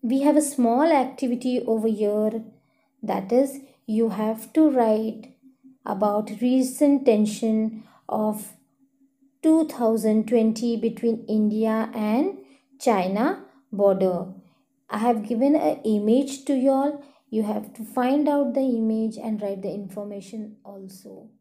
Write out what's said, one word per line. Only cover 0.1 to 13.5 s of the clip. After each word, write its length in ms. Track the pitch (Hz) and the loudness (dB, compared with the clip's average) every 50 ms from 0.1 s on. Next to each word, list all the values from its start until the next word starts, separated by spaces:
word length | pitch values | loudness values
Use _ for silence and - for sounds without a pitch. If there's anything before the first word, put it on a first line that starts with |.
| 254 269 | 0 2
have 160 | 277 294 285 302 | 2 4 4 4
a 120 | 302 - | 2 0
small 500 | - - 247 226 233 254 302 330 320 277 254 | 0 2 2 2 4 4 4 4 4 4 2
activity 580 | 262 - - - 247 247 240 - 254 254 247 - - | 0 -4 -6 -4 -2 -2 -2 -2 -2 -2 -2 0 0
over 220 | 226 220 214 226 | -2 0 0 -2
here, 540 | 220 202 214 208 208 214 214 214 220 226 220 - - _ _ _ _ _ _ _ _ _ | 0 0 0 0 0 0 0 0 -2 -4 -10 -12 -20 _ _ _ _ _ _ _ _ _
that 320 | - 208 190 196 196 - 233 254 277 | -8 -6 -6 -6 -4 0 2 2 2
is, 160 | 269 - - - - _ _ _ | 2 -2 -12 -18 -20 _ _ _
you 240 | - 214 220 226 226 | -4 0 0 0 0
have 440 | 185 202 214 214 220 220 - - _ | 0 -2 -2 -2 -2 -4 -8 -4 _
to 160 | 320 311 302 | 4 4 4
write 640 | 262 254 233 220 220 214 220 220 - - - - - _ _ - _ _ _ - - _ _ | 6 4 4 4 2 2 0 -4 -6 -10 -16 -20 -20 _ _ -20 _ _ _ -20 -20 _ _
about 520 | - 202 190 208 208 208 208 214 214 208 - | -6 -2 0 0 0 0 0 -2 -4 -6 -2
recent 640 | 240 247 254 262 254 262 - - 302 285 285 269 269 | 0 2 2 2 0 0 0 2 4 4 4 4 4
tension 800 | 247 220 214 214 208 - - - 226 220 220 220 220 220 - - - _ _ _ - | 4 4 4 2 0 0 -4 -2 0 0 0 0 -2 -6 -8 -18 -20 _ _ _ -6
of 440 | - - 214 214 208 214 - - - _ _ _ _ _ _ _ _ _ _ _ _ _ _ _ _ _ | -4 -2 -2 -2 -4 -6 -10 -16 -18 _ _ _ _ _ _ _ _ _ _ _ _ _ _ _ _ _
two 240 | - 320 320 320 311 311 | 2 2 4 4 2 0
thousand 600 | - - 240 220 226 220 190 220 214 220 214 214 | -4 -2 0 0 0 2 2 2 2 2 0 2
twenty 480 | 247 233 226 220 220 - - 240 233 220 | 2 2 4 2 0 0 -2 -2 -2 0
between 480 | 226 226 226 - - 233 226 226 - - | -2 -4 -4 -2 -2 -2 -2 -2 -4 -4
India 640 | 214 214 214 208 208 214 220 220 220 226 220 - - | 0 0 0 0 0 0 0 0 0 -2 -2 -4 -4
and 440 | 226 214 214 214 240 320 381 392 - - _ - _ _ _ _ _ | -4 -2 0 0 0 0 -2 -4 -8 -16 _ -20 _ _ _ _ _
China 680 | - 262 226 196 180 185 190 208 240 311 381 381 - - | 0 2 2 2 0 -2 0 0 0 0 -2 -4 -10 -20